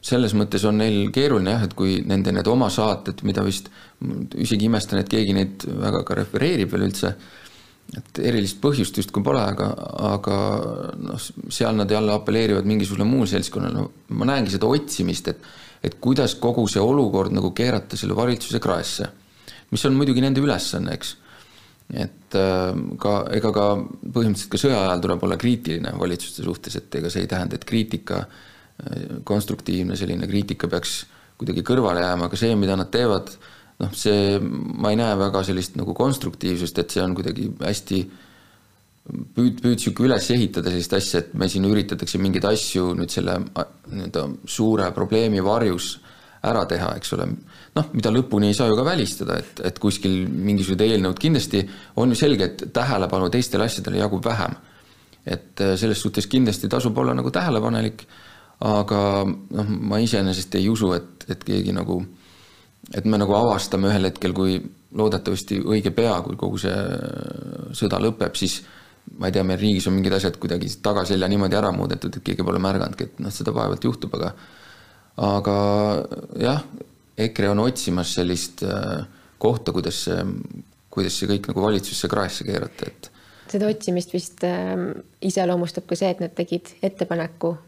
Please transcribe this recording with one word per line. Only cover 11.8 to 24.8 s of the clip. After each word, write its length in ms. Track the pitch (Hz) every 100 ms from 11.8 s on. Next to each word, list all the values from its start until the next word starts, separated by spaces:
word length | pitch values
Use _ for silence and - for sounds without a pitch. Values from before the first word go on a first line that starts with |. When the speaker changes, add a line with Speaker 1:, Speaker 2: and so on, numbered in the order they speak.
| 98
Speaker 1:
jälle 240 | 107 107
apelleerivad 500 | 104 - 110 113 98 95
mingisugusele 400 | 107 95 101 104
muule 200 | 131 104
seltskonnale. 460 | 95 - 101 90
No, 160 | - 101 - _ 110
ma 120 | 120
näengi 240 | 139 101
seda 160 | 95 110
otsimist, 580 | 143 147 - 90 87 -
et, 140 | - - - - -
et 140 | - -
kuidas 340 | 123 135 127 -
kogu 240 | 117 120 107
see 120 | -
olukord 540 | 107 143 117 98 98
nagu 180 | 95 95 95
keerata 420 | 120 113 - -
selle 160 | 101 98
valitsuse 460 | 120 120 - 113
kraesse, 460 | 104 92 - - - - _ _ - - -
mis 120 | - 143
on 100 | 131
muidugi 260 | 143 123
nende 160 | 131 135
ülesanne, 560 | 143 92 - - 85 80
eks. 200 | - - - - - - - _ _
Et, 420 | - - - - 98
äh, 320 | 95 92 92 90 64 -
ka, 220 | 101 101 - 107
ega 140 | 110
ka 120 | 104 104 101
põhimõtteliselt 800 | - - - 120 113 98 -
ka 60 | 147
sõja 180 | - 117